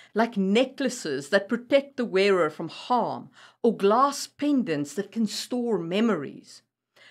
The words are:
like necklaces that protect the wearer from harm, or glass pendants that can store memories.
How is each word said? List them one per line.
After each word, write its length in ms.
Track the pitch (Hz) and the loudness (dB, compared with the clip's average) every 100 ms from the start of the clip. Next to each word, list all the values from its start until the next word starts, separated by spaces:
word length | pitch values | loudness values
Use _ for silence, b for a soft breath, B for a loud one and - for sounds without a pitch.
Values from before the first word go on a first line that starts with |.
| B | B
like 240 | 208 226 196 | -2 0 0
necklaces 920 | 190 214 269 - 262 - 160 135 - | 2 2 2 0 -4 -4 -6 -6 0
that 180 | 196 - | 0 2
protect 500 | 233 - 277 277 - | -6 2 0 0 -6
the 80 | 220 | -2
wearer 440 | 185 202 190 156 | 2 4 4 2
from 200 | 156 165 | -2 -12
harm, 600 | - - 233 175 120 - B B B | -10 -2 0 0 -4 -12 B B B
or 120 | 233 - | 0 2
glass 520 | 196 226 277 269 - | 2 4 2 0 -10
pendants 640 | - 294 277 170 147 143 - | -4 0 0 0 -2 -4 -6
that 160 | 196 | -8
can 160 | 226 208 | -2 -2
store 500 | - - 247 240 202 | -4 -6 -4 -2 -2
memories. 840 | 165 190 233 175 135 - - - _ _ _ b b | -2 0 0 0 -4 -12 -20 -20 _ _ _ b b